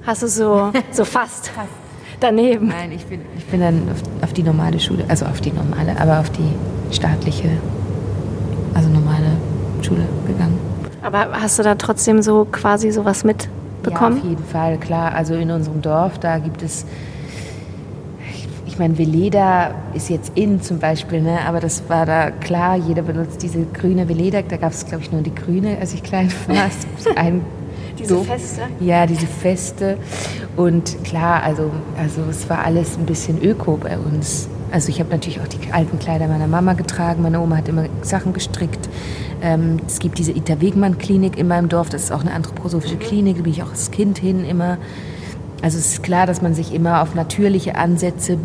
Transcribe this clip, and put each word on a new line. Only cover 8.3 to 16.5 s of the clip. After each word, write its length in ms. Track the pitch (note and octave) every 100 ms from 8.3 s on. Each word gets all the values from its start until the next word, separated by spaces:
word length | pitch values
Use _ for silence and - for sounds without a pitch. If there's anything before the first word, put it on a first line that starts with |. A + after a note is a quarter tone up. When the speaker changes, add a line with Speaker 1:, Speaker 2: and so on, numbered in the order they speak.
| - - - -
Speaker 2:
also 160 | E3 D#3+
normale 380 | D3+ D3+ D3+ D#3 D#3+ - - - -
Schule 180 | - F3 E3 - -
gegangen. 320 | - E3+ - - - - -
Speaker 1:
Aber 240 | G#3 G3+ - F3
hast 200 | G#3+ -
du 40 |
da 120 | G#3 G3+
trotzdem 480 | - G#3+ - A3
so 240 | G#3+ G#3+ G#3
quasi 380 | - G3+ G#3 A3
sowas 320 | G#3+ G#3 G3
mitbekommen? 920 | G#3+ G#3 - - - - - E3+ A#3 C4
Speaker 2:
Ja, 60 |
auf 40 | F#3
jeden 140 | D#3
Fall, 340 | D#3 E3 E3 D#3
klar. 340 | D#3+ E3 E3
Also 220 | E3 D#3+ E3
in 160 | E3
unserem 320 | E3 D3+ D#3
Dorf, 340 | D3+ D#3 F3+ -
da 220 | E3+ D#3+
gibt 240 | D#3